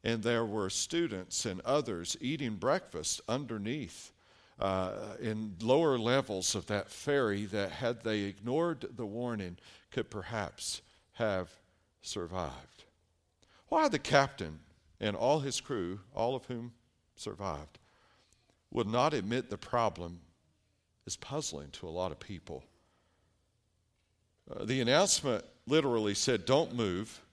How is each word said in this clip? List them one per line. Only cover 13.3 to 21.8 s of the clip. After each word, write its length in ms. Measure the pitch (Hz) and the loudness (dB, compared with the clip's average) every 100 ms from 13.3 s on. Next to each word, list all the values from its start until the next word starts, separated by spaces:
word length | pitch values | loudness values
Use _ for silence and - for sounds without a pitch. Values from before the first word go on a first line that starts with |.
| _ _ _ _ | _ _ _ _
Why 180 | 320 311 | 4 4
the 100 | 170 | 2
captain 600 | - 143 135 - 85 78 - _ _ _ | 6 6 6 0 -8 -8 -18 _ _ _
and 160 | 107 101 | -2 2
all 240 | 123 151 | 2 2
his 220 | 139 - | 2 -4
crew, 400 | - 127 87 95 - | -4 -4 -4 -6 -8
all 220 | 98 113 135 | -2 0 -2
of 120 | - | -6
whom 260 | 120 120 110 _ _ _ - | -8 -8 -16 _ _ _ -12
survived, 640 | - 101 98 73 76 - _ _ _ _ _ _ _ _ _ | -10 -6 -4 -4 -8 -18 _ _ _ _ _ _ _ _ _
would 160 | - 104 | -2 0
not 260 | 117 143 | 2 2
admit 360 | 151 95 120 - | 2 -2 -2 -2
the 80 | 104 | -10
problem 600 | - 123 113 82 87 87 - _ _ _ _ _ _ _ - | -2 2 2 0 -10 -10 -18 _ _ _ _ _ _ _ -12
is 100 | - | -12
puzzling 560 | - 143 147 76 71 | -8 -6 -6 -8 -10
to 160 | - | -12